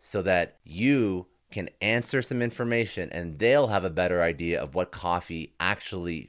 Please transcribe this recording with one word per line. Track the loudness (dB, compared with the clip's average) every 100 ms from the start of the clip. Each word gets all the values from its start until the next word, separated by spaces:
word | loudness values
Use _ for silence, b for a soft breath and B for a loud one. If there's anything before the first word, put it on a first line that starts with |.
so | -6 -2
that | 2 2 0 -6
you | -12 0 2 4 2 0 -6 _ _
can | -8 -8 -2
answer | 0 0 0 -2
some | -2 -2
information | -2 -2 0 0 0 -4 -6
and | -6 -8 2
they'll | 4 6 4
have | 2
a | 0
better | 0 2 4
idea | 2 0 -2 -2
of | -2
what | -4 -4
coffee | -4 -2 -2 -2 -10 -10 -2
actually | -2 -2 -6 -6 -4 -6